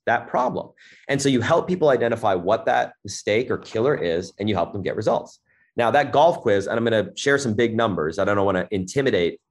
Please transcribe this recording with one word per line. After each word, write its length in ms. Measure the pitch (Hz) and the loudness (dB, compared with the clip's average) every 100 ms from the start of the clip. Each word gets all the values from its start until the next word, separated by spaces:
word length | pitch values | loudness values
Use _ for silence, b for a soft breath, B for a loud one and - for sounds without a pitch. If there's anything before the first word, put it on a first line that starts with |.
| - | -4
that 220 | 117 - | -2 -2
problem. 420 | 180 254 151 - B B B - | -4 -2 -4 -10 B B B -6
And 140 | 143 | -2
so 60 | 143 | 0
you 140 | 123 | 0
help 260 | 107 170 - | 2 0 0
people 220 | 180 151 | 2 2
identify 460 | 127 117 113 107 92 | 4 2 0 0 0
what 300 | 87 135 127 | 0 0 0
that 280 | 123 - - | 0 -2 -8
mistake 460 | 104 - 107 110 - | -16 -8 -2 -2 -2
or 80 | 98 | -6
killer 380 | - 110 131 143 | -6 -2 0 0
is, 360 | 85 85 87 - | -2 -2 -4 -6
and 100 | 107 | -2
you 80 | 98 | -2
help 180 | 85 | -2
them 100 | 101 | -4
get 120 | 82 82 | -6 -4
results. 440 | 110 - - - _ _ _ - | -2 -2 -4 -16 _ _ _ -2
Now, 160 | 113 | 2
that 220 | 139 135 | 2 2
golf 260 | 135 165 - | 4 4 2
quiz, 280 | 117 101 98 | 0 0 0
and 100 | 113 | -2
I'm 80 | 117 | 2
gonna 240 | 110 92 - | 0 0 -2
share 200 | 135 139 | 0 0
some 180 | 127 101 | 0 0
big 200 | 117 110 | 0 2
numbers. 440 | 113 82 78 92 | 0 0 -2 0
I 60 | 95 | 0
don't 200 | 101 98 | 2 2
wanna 220 | 92 85 | 0 -2
intimidate 680 | 98 92 139 135 98 85 - _ | -4 -4 -2 0 2 0 -4 _